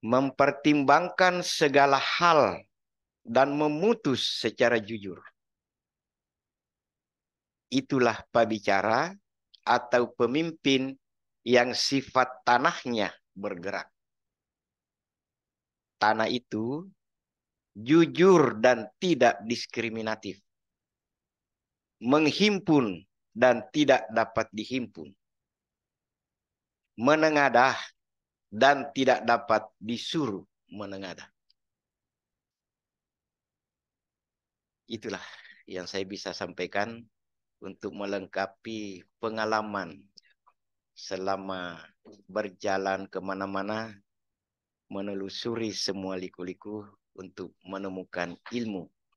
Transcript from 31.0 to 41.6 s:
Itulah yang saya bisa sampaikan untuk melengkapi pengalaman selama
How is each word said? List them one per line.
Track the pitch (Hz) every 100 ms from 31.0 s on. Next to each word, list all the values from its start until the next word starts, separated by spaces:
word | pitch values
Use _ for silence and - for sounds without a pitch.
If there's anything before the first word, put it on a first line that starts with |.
| 95 85 - _ _ _ _ _ _ _ _ _ _ _ _ _ _ _ _ _ _ _ _ _ _ _ _ _ _ _ _ _ _ _ _ _ _ _ _
Itulah | 110 113 98 - - - - -
yang | 92 87
saya | 98 95
bisa | 101 98 90
sampaikan | 92 85 90 101 107 117 117 _ _ _ _ _
untuk | 95 92 104 95
melengkapi | 101 98 92 92 98 _ 117 110 104 92 _ _
pengalaman | 113 110 110 110 107 101 90 76 _ _ _ _ _ _ _ _ _
selama | _ - 95 95 98 95 92